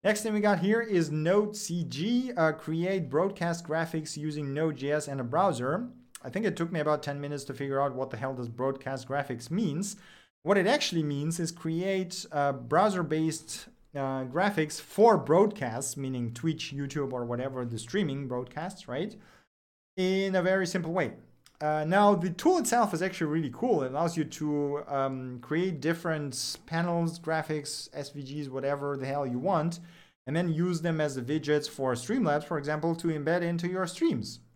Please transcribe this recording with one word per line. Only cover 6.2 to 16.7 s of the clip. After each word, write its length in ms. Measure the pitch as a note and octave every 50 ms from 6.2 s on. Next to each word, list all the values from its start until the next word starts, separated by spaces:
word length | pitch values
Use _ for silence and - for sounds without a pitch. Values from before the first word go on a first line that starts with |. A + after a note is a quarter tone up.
| -
I 60 | C3
think 160 | A#2+ G3 A3+
it 100 | G3+ -
took 160 | C#3 E3 E3+
me 80 | F3+ D#3+
about 240 | D3 D3+ D3+ C#3+ D3
ten 180 | D3 C#3+ C#3+
minutes 220 | C#3+ C#3+ D3 C#3 C#3
to 80 | - C3
figure 260 | A2+ C#3 C#3 C3+ C3+
out 140 | C#3 C#3 B2
what 160 | B2+ C3+ B2+
the 80 | -
hell 160 | A2 C3 C3+ C3+
does 160 | B2 B2 A#2
broadcast 580 | A2+ A#2+ B2+ C3+ C3+ C3+ - C#3 C3+ C3 B2+
graphics 440 | - C3+ C#3+ C#3 - B2+ A#2+ - -
means. 460 | D#3+ G3 A3+ E3+ - D#3+ G3+ G3+ - - - - - - - _ _ _ _
What 140 | D#3 G3+
it 80 | G3+ F3
actually 380 | G3+ C4+ D4 - - F3+ E3 D3+
means 360 | D3 C#3+ C#3 C#3+ D#3+ E3 E3+
is 120 | E3+ E3
create, 760 | E3+ - - E3 D#3+ E3 F3+ G3 G3 F#3+ F#3 F3 - - - -
uh, 220 | D#3 D3 C#3+ C#3+ C3+
browser-based, 1120 | B2+ B2 A#2 C#3 E3 G3+ G#3+ G3 F#3 E3+ C#3 D#3 D#3 D#3+ D#3+ D#3 - - - - - - - - _ _ _ -
uh, 280 | C#3+ C3+ C3+ C3+ C3+ C3
graphics 560 | B2+ C3 E3 F#3+ G#3 G3+ E3 D#3 D3 - -
for 360 | - - - - G#3+ A#3 G#3+
broadcasts, 760 | E3 B2+ - D#3 F3+ G#3 G#3 G#3 - C#3 A#2+ A2 B2 C#3 - -
meaning 380 | C#3 C#3 C3 C3 B2 A#2+ A#2 A#2
Twitch, 400 | - - E3 D#3 D#3+ - -